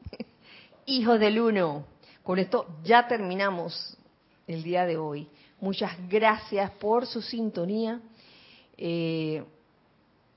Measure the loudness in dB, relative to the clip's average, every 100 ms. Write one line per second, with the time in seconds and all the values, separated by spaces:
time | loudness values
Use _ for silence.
0 | -18 -14 -14 _ -20 -20 -20 -18 -4 0
1 | 4 6 4 4 2 2 0 -2 -10 -20
2 | -20 -16 -4 0 2 0 -2 -8 6 6
3 | 6 0 -2 -2 -2 -2 -6 -8 -14 -18
4 | _ _ _ _ -10 -8 -2 0 0 0
5 | -4 -6 -10 _ -20 -8 -6 -2 -4 -6
6 | 0 4 4 2 -2 -2 -2 -2 0 2
7 | 0 -6 -6 -4 -4 -2 -2 -2 -2 -4
8 | -12 -20 -20 -20 -20 -20 _ -10 -4 -2
9 | -2 -2 -2 -4 -8 _ _ _ _ _
10 | _ _ _